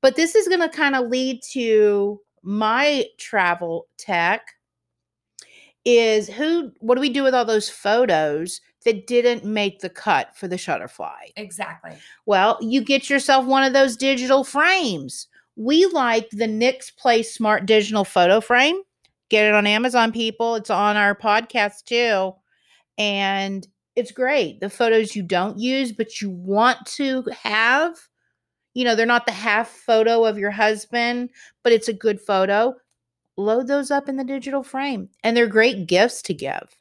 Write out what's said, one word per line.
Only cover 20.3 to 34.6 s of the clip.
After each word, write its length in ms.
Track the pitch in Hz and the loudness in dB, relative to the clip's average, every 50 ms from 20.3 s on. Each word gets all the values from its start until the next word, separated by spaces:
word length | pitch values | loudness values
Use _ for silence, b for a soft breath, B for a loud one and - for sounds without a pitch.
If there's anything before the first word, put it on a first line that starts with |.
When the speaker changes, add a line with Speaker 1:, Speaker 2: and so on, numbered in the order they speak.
| 220 226 233 233 233 | -4 -4 -4 -2 -2
Speaker 1:
It's 140 | 220 214 - | -4 -4 -2
on 260 | 220 180 202 208 208 | -2 0 2 2 2
our 180 | 208 208 202 202 | 2 2 0 0
podcast, 680 | 202 - 220 208 220 233 233 - 247 208 208 202 - - | 0 0 0 0 0 0 -2 -2 -2 -2 -2 -4 -10 -12
too. 500 | - 240 233 240 233 214 190 190 190 185 _ _ _ _ _ _ _ _ _ _ _ _ - | -4 -2 0 0 2 2 0 -2 -4 -6 _ _ _ _ _ _ _ _ _ _ _ _ -4
And 680 | 214 208 202 196 196 196 196 196 196 196 196 196 180 _ _ _ _ _ _ | -2 -2 -2 -2 -2 -2 -2 -2 -4 -6 -6 -10 -12 _ _ _ _ _ _
it's 160 | - 240 240 - | -6 -6 -6 -6
great. 480 | - 254 254 294 294 214 156 - - | -4 -4 -2 0 0 -2 -2 -4 -10
The 100 | - 202 | -10 -10
photos 460 | 202 - 240 226 226 226 220 208 - | -4 -2 0 2 2 2 0 0 -4
you 60 | 208 190 | -8 -6
don't 360 | 170 190 180 185 208 202 202 | -2 -2 -2 -2 -2 -6 -6
use, 340 | 220 247 262 269 269 240 214 | -4 -2 -2 -2 -4 -4 -4
but 280 | - 226 220 - - | -8 -8 -8 -8 -10
you 100 | 208 202 | -10 -10
want 480 | 185 175 180 185 196 208 220 247 247 - 208 | -10 -10 -6 -2 0 2 2 2 2 0 -6
to 380 | - - - 285 269 262 262 247 - 240 - - | -16 -8 -6 -4 -4 -4 -4 -6 -8 -12 -8 -8
have, 520 | 226 208 214 220 233 254 277 320 339 330 - - _ _ _ _ _ _ _ _ _ _ _ _ _ _ | -4 -2 0 2 2 2 2 0 -2 -4 -10 -20 _ _ _ _ _ _ _ _ _ _ _ _ _ _
you 100 | 247 254 | -2 0
know, 100 | 240 226 | 0 2
they're 120 | 214 226 | 2 2
not 200 | 233 240 240 233 | 2 2 2 0
the 60 | - 208 | -2 -6
half 360 | 185 208 226 208 214 233 233 | -4 -2 0 0 0 0 -4
photo 560 | - - _ - 233 220 220 226 233 233 226 | -10 -16 _ 2 2 4 4 4 4 4 2
of 140 | 220 208 208 | 2 0 -2
your 120 | 202 208 | -4 -4
husband, 800 | 208 202 226 214 220 208 - _ - 240 233 240 240 247 247 247 B B B B B B _ | -2 0 0 0 0 -2 -6 _ -4 -4 -2 -2 -4 -4 -8 -10 B B B B B B _
but 100 | 247 233 | 2 2
it's 160 | 220 226 - | 2 2 -2
a 40 | 220 | -8
good 280 | 190 - 226 208 196 | -2 -2 -2 -2 -2
photo. 540 | - - 202 190 190 190 202 208 226 254 254 - _ _ _ _ _ _ _ _ _ _ _ | -4 -2 0 0 2 2 2 2 2 0 -2 -6 _ _ _ _ _ _ _ _ _ _ _
Load 300 | - 196 208 220 233 262 240 | -6 -2 0 0 0 0 0
those 220 | 285 285 277 277 | -2 -2 -2 0
up 180 | 285 285 285 285 | -2 -2 -2 -4
in 80 | 269 | -8
the 80 | 269 269 | -6 -6
digital 380 | 254 277 269 - 277 269 277 | -6 -8 -8 -8 -6 -6 -6